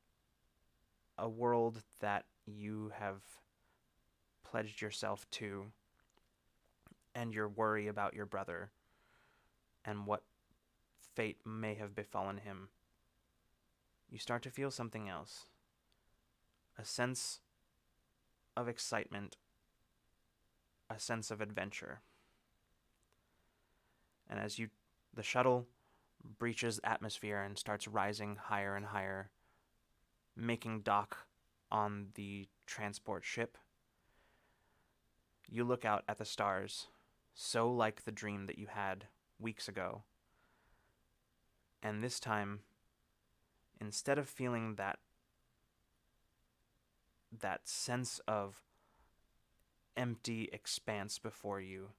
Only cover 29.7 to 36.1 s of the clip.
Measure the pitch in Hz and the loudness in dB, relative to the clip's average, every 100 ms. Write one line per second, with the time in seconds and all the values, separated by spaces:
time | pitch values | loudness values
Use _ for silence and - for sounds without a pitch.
29.7 | _ _ _ _ _ _ 113 117 117 113 | _ _ _ _ _ _ -4 0 0 0
30.7 | 110 101 101 101 - - _ _ _ - | 0 4 4 4 -4 -12 _ _ _ 0
31.7 | 110 104 101 101 104 101 101 98 _ - | 2 2 0 -6 -8 -6 -6 -10 _ -8
32.7 | - 104 101 - 92 - 117 113 - - | -4 -4 -4 -4 -4 -2 -2 -2 -6 -20
33.7 | _ _ _ _ _ _ _ _ _ _ | _ _ _ _ _ _ _ _ _ _
34.7 | _ _ _ _ _ _ _ - 113 120 | _ _ _ _ _ _ _ -4 2 4
35.7 | 123 110 101 - | 4 4 4 2